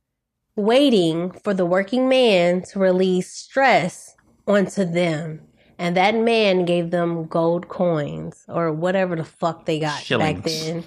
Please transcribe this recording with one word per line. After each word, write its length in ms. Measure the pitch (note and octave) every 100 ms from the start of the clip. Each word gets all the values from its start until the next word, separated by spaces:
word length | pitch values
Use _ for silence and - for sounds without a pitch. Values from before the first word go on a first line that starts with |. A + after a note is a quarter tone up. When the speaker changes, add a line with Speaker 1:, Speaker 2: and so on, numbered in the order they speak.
| _ _ _ _ _ -
Speaker 1:
waiting 760 | G#3 B3+ D4 G#3+ E3 D#3+ F3+
for 220 | - G#3
the 120 | F#3+ E3+
working 420 | F#3 G3 B3 C4
man 540 | C4 A#3+ F#3 F3 F3+
to 180 | F3+ G3
release 520 | F#3 F#3 F#3+ F#3 -
stress 840 | - - C4+ C4+ F#3 E3+ - - _ _ _ -
onto 380 | G3+ F#3+ - F3+
them. 560 | E3+ F3 D#3 E3 D#3 - _ _ -
And 180 | F3 F3+
that 180 | G3 A3+
man 500 | A3+ A3+ G#3 F#3 F3
gave 260 | F3 E3+
them 340 | F3 F3 E3+ E3
gold 400 | E3+ E3+ F3 -
coins 800 | - F3+ D#3 C#3+ D#3+ E3 - -
or 240 | E3+ E3
whatever 440 | D#3 F3+ F#3+ F#3 E3+
the 80 |
fuck 420 | D#3 - E3+ D#3+ -
they 140 | D#3
got 200 | D3+ C#3+
Speaker 2:
Shillings. 400 | - A#2+ D#3 -
Speaker 1:
back 20 | E3
then. 380 | D#3 D#3+ E3